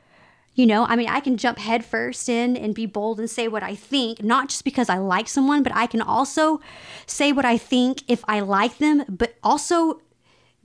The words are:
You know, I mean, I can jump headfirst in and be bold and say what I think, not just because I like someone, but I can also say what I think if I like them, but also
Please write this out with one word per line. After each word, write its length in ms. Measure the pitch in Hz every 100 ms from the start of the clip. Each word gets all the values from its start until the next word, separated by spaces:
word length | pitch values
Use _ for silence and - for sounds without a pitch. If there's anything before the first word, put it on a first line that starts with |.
| _ _ _ _ _ -
You 100 | 247
know, 180 | 208 233
I 80 | 233
mean, 120 | 233
I 120 | 269
can 160 | 277 240
jump 220 | 240 233
headfirst 680 | 208 233 233 226 240 247 -
in 280 | 233 240 247
and 180 | 214
be 120 | 214 220
bold 320 | 214 214 220
and 100 | 220
say 180 | - 226
what 140 | 214
I 100 | 185
think, 480 | 202 - 277 233 226
not 260 | 214 254 269
just 140 | -
because 240 | - 269 240
I 100 | 185
like 300 | 190 185 226
someone, 340 | - 269 294
but 100 | 254
I 120 | - 233
can 140 | 233
also 580 | 220 214 269 - 311 311 - - - - -
say 260 | - 285
what 120 | 277
I 140 | 254 233
think 440 | - 254 247 262 -
if 160 | 240 -
I 120 | 214
like 380 | 196 196 233 -
them, 260 | 302 302 285
but 260 | 190 226 -
also 580 | 208 285 - 339 330 320 _ _ _ _ _ _